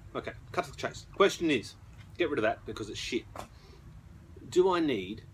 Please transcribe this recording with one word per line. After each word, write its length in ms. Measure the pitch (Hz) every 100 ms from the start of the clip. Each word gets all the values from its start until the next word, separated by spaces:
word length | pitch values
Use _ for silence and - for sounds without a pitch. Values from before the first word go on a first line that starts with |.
| -
okay, 180 | 131 - - -
cut 140 | - -
to 40 |
the 60 | -
chase. 300 | - - - -
Question 340 | 196 - 165
is, 240 | 127 - - - - - -
get 100 | 165
rid 80 | 139
of 40 |
that 220 | 107 120 -
because 240 | 104 104
it's 80 | 113
shit. 260 | - 117 - - - - - - - - - - - - -
Do 200 | 170 190
I 100 | 175
need, 440 | 156 113 92 110 -